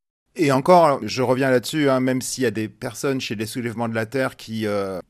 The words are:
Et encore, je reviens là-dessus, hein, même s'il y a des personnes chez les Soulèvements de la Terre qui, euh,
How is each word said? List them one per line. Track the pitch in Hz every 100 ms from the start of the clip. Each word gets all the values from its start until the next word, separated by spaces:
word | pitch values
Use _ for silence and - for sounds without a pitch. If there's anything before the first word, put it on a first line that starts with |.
| _ _ _ -
Et | 147
encore, | 131 131 180 160 135
je | 107 95
reviens | 123 127 135
là-dessus, | 127 - 156 143
hein, | 131
même | 131 127
s'il | - -
y | 123
a |
des | 104 110
personnes | - 123 - 143 131
chez | - 107
les | 107
Soulèvements | 131 117 110 117
de |
la | 113
Terre | 110 135 131 -
qui, | - 110 107
euh, | 101 98 92 -